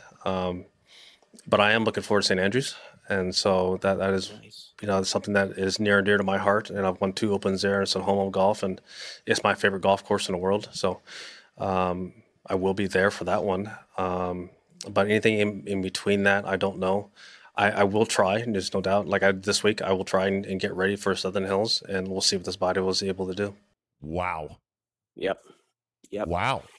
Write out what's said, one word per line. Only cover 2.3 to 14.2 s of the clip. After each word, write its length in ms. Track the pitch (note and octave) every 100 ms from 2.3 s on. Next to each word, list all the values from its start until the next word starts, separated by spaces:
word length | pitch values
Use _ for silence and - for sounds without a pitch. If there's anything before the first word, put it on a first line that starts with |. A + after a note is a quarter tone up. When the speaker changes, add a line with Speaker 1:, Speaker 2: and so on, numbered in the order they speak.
| F#2
Speaker 1:
Andrews, 340 | G2 A#2+ C#3 - - - -
and 260 | G2 F#2
so 440 | F#2 G#2 F#2 F#2 F#2+
that, 160 | G2 F#2
that 140 | F#2+
is, 180 | F#2+ F#2+ -
Speaker 2:
Nice. 300 | - - - -
Speaker 1:
you 80 | G#2
know, 140 | G2
something 320 | F#2+ G2+ -
that 160 | G2+ G2
is 260 | - F#2+ F#2+
near 200 | G#2 G2+
and 80 | G2
dear 100 | G#2
to 60 |
my 140 | G2 G2
heart, 320 | G2+ G#2 G#2
and 160 | G2 G2
I've 140 | F#2
won 120 | G2
two 200 | F#2 A2
Opens 300 | G2 G2+ F#2+
there 180 | G2 G2
and 80 | F#2+
some 140 | F#2+
home 240 | G2 G2 G2
of 60 |
golf, 300 | F#2+ F#2+ G#2+
and 180 | G2 F#2 - - - - -
it's 160 | A2+
my 100 | G#2+
favorite 280 | G2 G#2 F#2+
golf 220 | F#2+ G2
course 240 | - G2+ -
in 40 |
the 60 | F#2
world, 300 | F#2 G#2 G#2
so, 280 | - F#2+ F#2 - - - - - -
um, 560 | G2 F#2 F#2 F2+ F2+ - _ _ -
I 80 | F#2+
will 180 | F#2+
be 120 | F#2+ G2
there 240 | F#2 G2
for 140 | -
that 180 | F2 G2
one. 260 | F#2+ F#2 G#2 - - -
Um, 540 | F#2 F2+